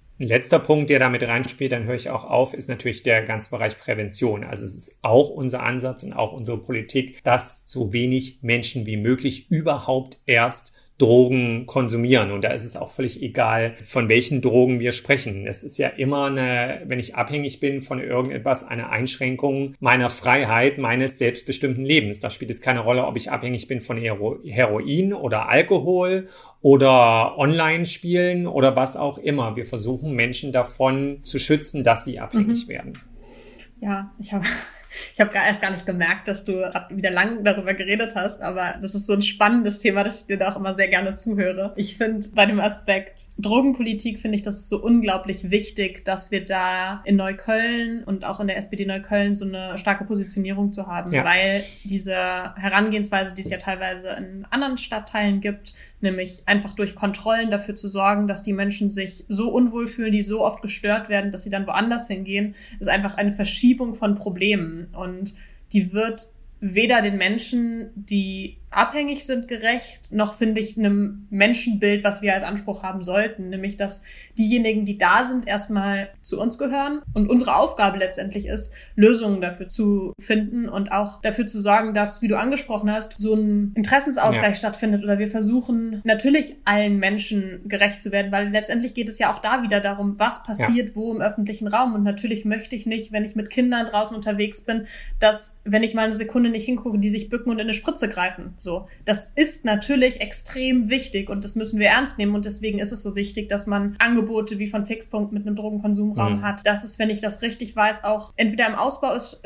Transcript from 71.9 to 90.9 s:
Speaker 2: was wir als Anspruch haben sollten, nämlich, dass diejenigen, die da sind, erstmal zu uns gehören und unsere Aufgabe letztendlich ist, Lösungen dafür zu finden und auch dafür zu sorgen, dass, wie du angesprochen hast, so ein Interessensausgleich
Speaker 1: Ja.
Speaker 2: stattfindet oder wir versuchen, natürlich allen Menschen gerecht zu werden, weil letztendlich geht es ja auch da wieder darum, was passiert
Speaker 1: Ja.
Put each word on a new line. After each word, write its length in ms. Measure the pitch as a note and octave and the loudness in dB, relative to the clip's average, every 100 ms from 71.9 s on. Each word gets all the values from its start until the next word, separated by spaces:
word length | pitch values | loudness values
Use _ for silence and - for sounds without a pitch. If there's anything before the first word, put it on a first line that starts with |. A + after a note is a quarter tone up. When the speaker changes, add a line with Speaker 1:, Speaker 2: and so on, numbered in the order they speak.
| G#3 | 2
Speaker 2:
was 180 | G#3 G3+ | 0 0
wir 120 | G3+ | 0
als 100 | F#3+ | 0
Anspruch 400 | G#3 G3+ G#3 G3 | -2 -6 -6 -8
haben 200 | F#3+ F#3+ | -8 -8
sollten, 440 | F3 F#3+ G#3+ A3 F#3 | -2 0 0 -4 -10
nämlich, 300 | F#3+ F#3+ G3+ | -6 -8 -4
dass 260 | G3 - - - - - | -4 -4 -6 -20 -14 -2
diejenigen, 460 | G#3+ A#3+ A3 A3 | 2 4 2 0
die 140 | G3+ G3+ | -2 2
da 260 | F3 G3+ | 4 4
sind, 240 | B3+ B3+ A#3 | 4 -2 -2
erstmal 600 | G3+ G3+ G#3 G3 G3 G3+ - | -4 0 0 0 -2 -4 -8
zu 200 | - - | -6 -2
uns 160 | A3+ - | -2 -2
gehören 440 | C#4 C#4 C#4 D4 - | -2 -2 -2 -6 -4
und 160 | - G#3 | 0 4
unsere 260 | B3 B3+ C3+ | 4 4 4
Aufgabe 420 | - - G3 F#3+ | 2 4 2 2
letztendlich 500 | F#3 - G3 G#3 G3+ | -2 -2 -6 -6 -4
ist, 260 | G#3+ - - - - | -4 -4 -8 -8 6
Lösungen 420 | G#3 A#3 A3 F#3+ | 6 8 2 -2
dafür 300 | F3 F3+ F#3 | -2 -6 -6
zu 420 | - G#3 G3+ F#3+ - | 0 2 2 -2 -10
finden 480 | - A3 G#3 A#3+ A#3 | -2 0 0 -4 -4
und 240 | G3+ G3+ | -4 -2
auch 300 | G3 G#3 - | -2 -2 -4
dafür 260 | A3 G#3 G#3+ | -4 -2 -4
zu 140 | G#3+ | -2
sorgen, 320 | G3+ G#3 A3 | 4 4 4
dass, 280 | G#3 G#3 - | 0 0 0
wie 60 | A3 | 0
du 100 | G#3+ | 0
angesprochen 540 | A#3 C4+ - G#3+ G#3 | 0 -2 -4 -2 0
hast, 260 | G#3+ G#3+ - | -2 -4 -4
so 160 | G#3 | 0
ein 380 | G#3+ G#3+ G#3 G3+ G3+ | 2 2 2 0 0
Interessensausgleich 800 | G3+ C4+ C#4+ C4 A3 A3 G#3+ G3+ | 4 4 4 2 2 4 2 0
Speaker 1:
Ja. 0 | |
Speaker 2:
stattfindet 500 | A3 G#3 A3 G#3 G3+ | -4 -2 0 0 0
oder 140 | G3+ | 0
wir 100 | G#3 | 0
versuchen, 720 | A3 G#3+ B3 B3 A#3 A3+ G#3+ | 0 2 2 0 -2 -2 -6
natürlich 540 | A3 G#3+ C4+ D4 - - - | 0 2 4 2 2 -4 0
allen 320 | G#3 G#3 G3+ | 2 4 2
Menschen 640 | F#3+ G#3 G3+ G#3 F#3+ F3+ G3+ | 2 0 -2 -2 -4 -8 -8
gerecht 320 | G3+ G3+ G3+ | 0 0 0
zu 100 | G#3 | -2
werden, 220 | G3 G3 | -2 0
weil 160 | G3 G#3 | 0 2
letztendlich 440 | G#3+ G#3+ A#3 A#3+ | 0 0 -2 -2
geht 140 | - A3 | -4 -6
es 120 | A3 | 0
ja 120 | G#3+ | 0
auch 80 | A3 | 0
da 240 | G#3+ B3+ | 0 0
wieder 160 | A#3 G#3 | 2 0
darum, 400 | G3+ G3+ G3+ G3+ | 0 -2 -4 0
was 240 | A3 - | 0 0
passiert 460 | - G#3 A3+ A#3+ | -6 -2 2 2
Speaker 1:
Ja. 60 | G#3+ | 0